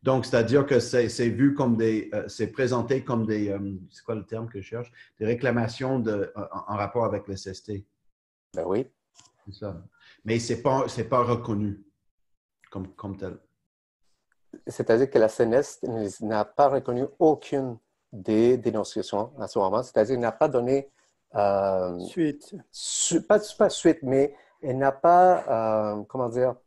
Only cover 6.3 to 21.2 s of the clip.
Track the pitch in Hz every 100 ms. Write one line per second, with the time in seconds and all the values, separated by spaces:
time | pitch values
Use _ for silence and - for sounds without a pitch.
6.3 | 107 95 95 - 101 101 120 113 101 101
7.3 | 95 98 92 - 101 - _ _ _ _
8.3 | _ _ - 85 101 131 _ _ _ -
9.3 | _ - 98 104 85 - _ _ _ 107
10.3 | 117 117 113 139 135 127 120 110 127 120
11.3 | 117 117 104 104 101 _ _ _ _ _
12.3 | _ _ _ _ 98 95 - 101 98 95
13.3 | 78 _ _ _ _ _ _ _ _ _
14.3 | _ _ - - - 127 117 135 135 110
15.3 | - 117 123 143 - 135 113 104 - 107
16.3 | 110 107 - 143 135 - 123 139 - 160
17.3 | 143 - 139 131 117 _ _ _ 107 95
18.3 | 110 120 127 117 107 98 - 95 101 117
19.3 | 135 101 - 95 107 127 - 107 127 120
20.3 | - 156 131 120 135 139 _ _ _